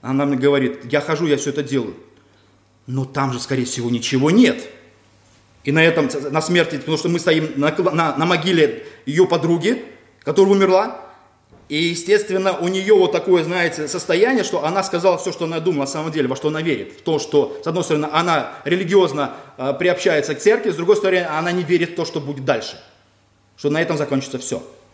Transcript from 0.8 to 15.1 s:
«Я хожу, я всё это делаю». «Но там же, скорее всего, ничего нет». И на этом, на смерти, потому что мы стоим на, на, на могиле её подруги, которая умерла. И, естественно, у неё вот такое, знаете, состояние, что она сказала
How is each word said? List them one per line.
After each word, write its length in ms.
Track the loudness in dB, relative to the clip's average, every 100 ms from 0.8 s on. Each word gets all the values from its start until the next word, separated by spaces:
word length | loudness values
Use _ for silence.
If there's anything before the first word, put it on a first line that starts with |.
| -4
«Я 100 | -4
хожу, 260 | -2 -2 0
я 100 | 0
всё 140 | 0
это 120 | -4
делаю». 320 | -2 -2 -4 -10 -20 _ _ _ _ _ _ _ -8
«Но 180 | -6
там 280 | -4 -4 -4
же, 80 | -4
скорее 260 | -4 -4 -4
всего, 240 | -4 -4
ничего 400 | -4 -2 0 4
нет». 320 | 6 4 2 -8 -20 -20 _ _ _ _ _ _ _
И 100 | -2
на 120 | 4
этом, 240 | 4 4 0 -2 -2
на 80 | -2
смерти, 360 | 0 2 2 -2
потому 180 | -4 -2
что 140 | 0
мы 80 | 0
стоим 340 | 2 2 0 -2
на, 140 | -2
на, 460 | 0 -2 0 -2 0
на 80 |
могиле 640 | 0 0 2 4 2 0 -14 -14
её 220 | -6 2 4
подруги, 580 | 4 2 2 2 -2 -4 -20 _ _
которая 300 | -4 2 4
умерла. 480 | 6 6 4 2 -6 -18 -20 _ _ _ -20 _
И, 80 | -2
естественно, 800 | -2 -2 2 2 2 -2 0 0
у 100 | -2
неё 280 | -2 4 4
вот 160 | 6
такое, 320 | 2 2 2
знаете, 420 | 2 0 -2 -2 -6
состояние, 560 | -6 0 2 4 2
что 220 | 0 -2
она 180 | -2 -2
сказала 360 | -2 2 2